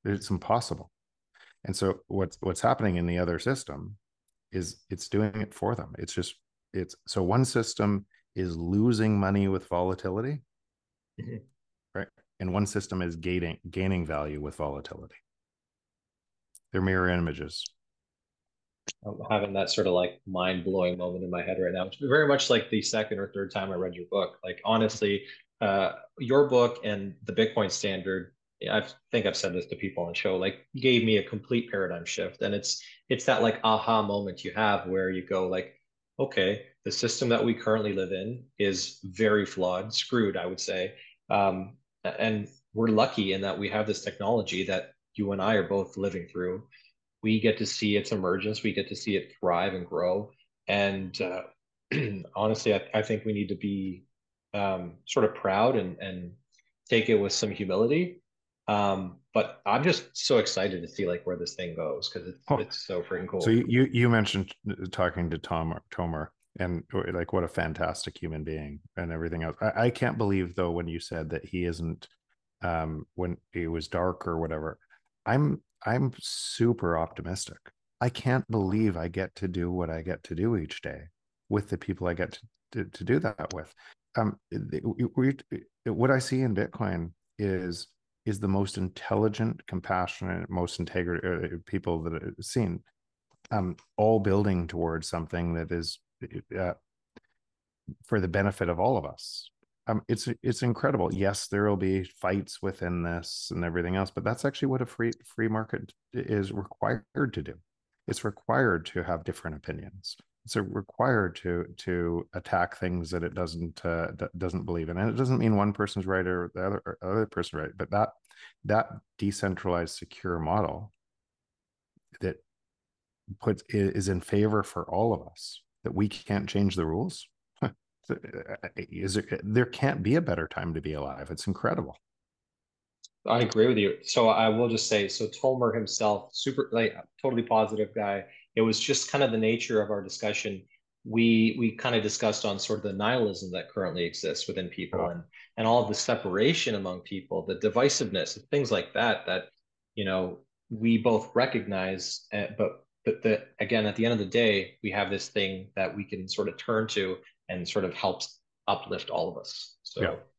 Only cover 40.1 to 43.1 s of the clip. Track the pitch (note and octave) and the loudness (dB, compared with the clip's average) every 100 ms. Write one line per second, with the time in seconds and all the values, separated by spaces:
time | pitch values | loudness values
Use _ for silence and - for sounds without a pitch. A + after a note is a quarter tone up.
40.1 | B2 G#2 F#2 F2 F#2 - F#2+ F2+ - - | 2 2 0 -4 -4 -4 -2 -4 -6 -20
41.1 | _ - G#2 G2 F#2 F#2+ - _ _ - | _ 0 4 4 2 -6 -14 _ _ -8
42.1 | - A2+ G#2+ - _ _ - A2+ G#2+ C3 | -2 0 0 -4 _ _ 0 4 6 4